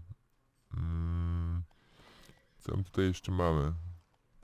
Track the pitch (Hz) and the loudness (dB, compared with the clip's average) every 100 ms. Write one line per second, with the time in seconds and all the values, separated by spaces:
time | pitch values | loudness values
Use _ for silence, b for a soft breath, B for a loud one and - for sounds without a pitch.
0 | 87 - _ _ _ _ - 85 82 85 | -6 -16 _ _ _ _ -10 -6 -2 -2
1 | 85 87 85 85 85 85 85 B B B | -2 0 0 -2 -2 -4 -6 B B B
2 | B B B B B _ - 98 95 - | B B B B B _ -4 -2 -2 2
3 | 95 92 - 90 87 78 73 82 87 - | 2 2 -2 2 4 4 2 -2 -6 -14
4 | _ _ _ - | _ _ _ -20